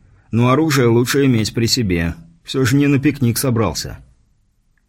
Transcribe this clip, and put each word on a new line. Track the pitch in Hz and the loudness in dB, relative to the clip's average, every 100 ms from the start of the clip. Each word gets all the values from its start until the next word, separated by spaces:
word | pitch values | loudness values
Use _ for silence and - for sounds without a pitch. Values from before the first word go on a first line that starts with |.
| _ _ _ | _ _ _
Но | 110 120 | 0 2
оружие | 135 160 139 120 | 2 2 2 2
лучше | 117 123 143 | 2 2 0
иметь | 139 113 107 | 2 2 0
при | - 113 | -2 -2
себе. | - 107 85 85 82 - _ | -2 -2 -2 -2 -6 -14 _
Все | - 135 | -8 -2
же | 127 139 | 0 2
не | 143 | 2
на | 139 | 2
пикник | 147 - 117 117 | 0 0 -2 -2
собрался. | 135 113 101 69 65 - - _ _ _ _ _ _ _ | -2 -2 -2 -4 -10 -14 -20 _ _ _ _ _ _ _